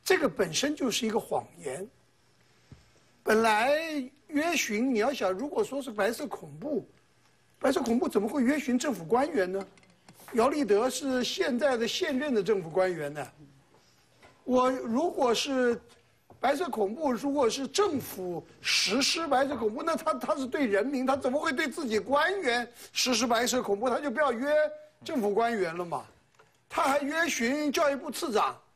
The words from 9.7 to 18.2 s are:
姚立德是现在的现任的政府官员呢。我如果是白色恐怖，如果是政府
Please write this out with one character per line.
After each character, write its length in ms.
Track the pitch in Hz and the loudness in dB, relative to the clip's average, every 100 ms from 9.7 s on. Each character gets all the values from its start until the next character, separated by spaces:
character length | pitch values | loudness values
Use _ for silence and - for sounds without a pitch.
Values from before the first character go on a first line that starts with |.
| - _ _ - - - | -18 _ _ -20 -20 -4
姚 160 | 240 254 | 2 2
立 160 | 302 220 | 2 4
德 240 | 202 254 | 4 4
是 340 | 254 277 254 | -2 -2 0
现 340 | 240 - 330 240 | -2 -2 0 2
在 200 | 294 240 | 2 2
的 100 | 233 | -2
现 300 | - 330 262 | -2 -2 0
任 160 | 294 | 0
的 80 | 226 | 0
政 200 | 185 196 | 2 0
府 60 | 165 | 0
官 240 | 165 185 | 0 2
员 180 | 170 143 | 0 -6
呢。 160 | 147 131 - 143 - _ _ _ _ _ _ - _ | -8 -12 -14 -20 -20 _ _ _ _ _ _ -20 _
我 260 | - 254 254 | 0 2 4
如 400 | 262 240 233 349 | 0 -2 0 0
果 220 | - 240 | 2 2
是 480 | 220 294 262 247 233 - - _ _ _ - | 2 0 0 0 0 -8 -20 _ _ _ -2
白 160 | 247 285 | 0 0
色 120 | 339 | -2
恐 240 | 226 196 | -2 -2
怖， 200 | 269 302 | 0 0
如 200 | 226 285 | 0 -2
果 160 | 285 233 | 2 2
是 200 | 254 262 | 0 -2
政 320 | - 403 285 | 0 2 0
府 440 | - - | -6 -10